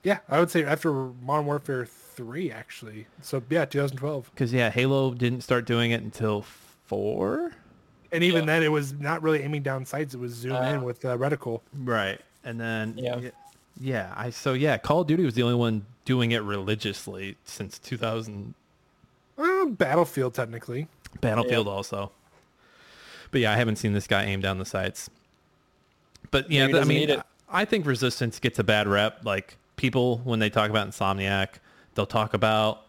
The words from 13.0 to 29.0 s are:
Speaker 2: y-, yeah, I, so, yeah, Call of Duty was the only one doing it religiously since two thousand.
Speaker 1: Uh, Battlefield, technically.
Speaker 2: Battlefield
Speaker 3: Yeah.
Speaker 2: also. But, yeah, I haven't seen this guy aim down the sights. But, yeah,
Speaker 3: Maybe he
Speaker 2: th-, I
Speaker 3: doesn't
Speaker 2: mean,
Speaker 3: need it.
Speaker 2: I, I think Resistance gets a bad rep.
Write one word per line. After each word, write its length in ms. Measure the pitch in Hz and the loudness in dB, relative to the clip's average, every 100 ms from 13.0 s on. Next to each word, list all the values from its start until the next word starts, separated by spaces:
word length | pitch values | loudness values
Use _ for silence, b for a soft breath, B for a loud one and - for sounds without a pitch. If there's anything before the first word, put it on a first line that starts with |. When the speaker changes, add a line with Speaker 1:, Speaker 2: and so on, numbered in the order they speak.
| 123 123 | -6 -6
Speaker 2:
y-, 160 | 123 - - _ _ - | -8 -14 -20 _ _ -10
yeah, 320 | 131 120 92 95 | -4 -4 -4 -8
I, 140 | 120 | -8
so, 220 | - 143 | -4 -2
yeah, 260 | 127 147 117 | 0 2 0
Call 220 | - 156 | 2 2
of 80 | 156 | 4
Duty 160 | 165 | 2
was 100 | 160 | 2
the 80 | 117 | 2
only 140 | 120 120 | 2 4
one 300 | 117 110 101 - | 2 0 -6 -12
doing 260 | - 127 117 | 0 2 2
it 120 | 117 | 0
religiously 920 | 104 101 98 107 110 98 - 95 98 - | 0 -4 -2 -2 -2 -6 -10 -10 -10 -12
since 320 | - - 98 - | -18 -12 -12 -12
two 160 | - 117 | -10 -4
thousand. 580 | 113 113 113 101 107 - _ _ _ _ _ _ _ - | -4 -4 -6 -12 -12 -16 _ _ _ _ _ _ _ -2
Speaker 1:
Uh, 280 | 330 381 339 | 0 2 0
Battlefield, 680 | 214 147 160 156 - 127 | 2 2 4 2 0 -2
technically. 520 | 117 117 113 - 123 156 _ - - | -2 -6 -8 -8 -8 -8 _ -20 -4
Speaker 2:
Battlefield 460 | 123 110 123 113 101 | 0 2 2 0 0
Speaker 3:
Yeah. 60 | |
Speaker 2:
also. 400 | 98 98 98 98 _ _ _ _ _ B B B B B B B | -4 -6 -6 -8 _ _ _ _ _ B B B B B B B
But, 100 | 139 | 2
yeah, 120 | 110 | 4
I 40 | 107 | 4
haven't 200 | 117 107 | 2 2
seen 160 | 110 | 0
this 140 | 101 - | 0 2
guy 180 | 101 | 0
aim 160 | 101 98 | 0 -2
down 180 | 95 95 | -2 -4
the 60 | |
sights. 460 | 95 95 95 - - _ _ _ _ _ _ _ _ _ _ _ - | -4 -4 -4 -6 -16 _ _ _ _ _ _ _ _ _ _ _ -2
But, 200 | 135 143 | -2 2
yeah, 160 | 147 135 | 4 6
Speaker 3:
Maybe 0 | |
he 0 | |
Speaker 2:
th-, 80 | |
I 40 | 139 | 6
Speaker 3:
doesn't 80 | 139 | 4
Speaker 2:
mean, 120 | - | 4
Speaker 3:
need 100 | 151 | 4
it. 80 | 135 - _ - | 0 -2 _ -4
Speaker 2:
I, 140 | 175 | -2
I 20 | |
think 220 | 208 214 147 | 2 0 2
Resistance 520 | 120 123 - 117 - | 2 0 0 -4 0
gets 200 | 123 - | -2 2
a 60 | |
bad 220 | 107 104 101 | 4 4 6
rep. 360 | 101 | 4